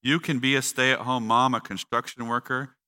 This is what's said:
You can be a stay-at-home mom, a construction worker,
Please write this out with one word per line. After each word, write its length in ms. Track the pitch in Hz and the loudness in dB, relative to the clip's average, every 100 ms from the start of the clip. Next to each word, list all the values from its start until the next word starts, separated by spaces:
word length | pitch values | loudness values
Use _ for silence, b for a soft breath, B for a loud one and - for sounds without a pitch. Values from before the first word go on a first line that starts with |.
You 180 | 127 160 | 2 0
can 180 | 160 135 | 0 0
be 160 | 131 | 2
a 60 | 135 | 0
stay-at-home 640 | 123 - 127 131 120 127 110 | 0 2 2 2 0 -4 2
mom, 280 | 117 131 | 4 4
a 60 | 120 | 0
construction 640 | - 98 - 120 120 - 117 | -4 -10 -4 -4 -4 -10 -4
worker, 500 | 120 - 131 135 _ | -4 -2 -6 -6 _